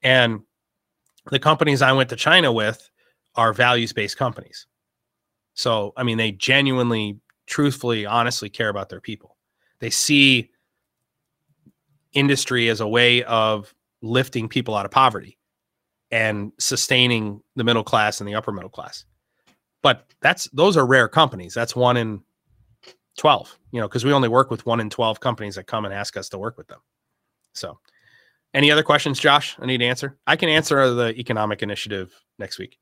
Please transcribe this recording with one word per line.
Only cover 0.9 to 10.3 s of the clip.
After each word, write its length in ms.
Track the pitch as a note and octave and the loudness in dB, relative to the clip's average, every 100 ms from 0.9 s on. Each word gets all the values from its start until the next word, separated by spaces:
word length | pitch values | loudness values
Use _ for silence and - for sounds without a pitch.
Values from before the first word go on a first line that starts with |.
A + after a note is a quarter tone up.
| _ _ _ - | _ _ _ -4
the 100 | C#3 | -2
companies 420 | D3+ D#3 D3+ C#3 | 2 2 2 2
I 100 | C3+ | 4
went 180 | C3+ B2+ | 2 0
to 60 | B2 | -2
China 360 | - F3 D#3 | 2 4 4
with 380 | A2+ G#2+ A2+ _ _ _ _ _ - | 0 -2 -6 _ _ _ _ _ 0
are 180 | A2+ | 0
values-based 640 | G#2+ B2 A#2+ A#2 - G#2 - | 4 2 2 -2 -4 -8 -4
companies. 480 | B2+ G#2+ - - - _ _ _ _ _ _ _ _ | -6 -6 -18 -20 -20 _ _ _ _ _ _ _ _
So, 380 | - - A2+ G2+ - | -6 -2 -2 -4 -4
I 60 | |
mean, 140 | B2 A2+ | -4 0
they 140 | A2 | -2
genuinely, 880 | G2 - C3+ C#3 B2+ A#2+ A2+ G#2+ G#2 _ _ _ | -2 0 2 2 0 0 0 -4 -8 _ _ _
truthfully, 580 | - C#3+ C3 A#2+ A2+ G#2 | -2 -2 -2 -4 -4 -2
honestly 420 | A#2 A#2 - G#2+ | 0 0 -2 -10
care 220 | - A2+ | -4 -4
about 200 | G2+ G2 | -4 -8
their 120 | F#2+ | -12
people. 340 | - G#2+ _ _ _ _ _ _ | -14 -14 _ _ _ _ _ _
They 100 | A#2+ | -6
see 640 | - - D3 C#3 | -4 2 4 6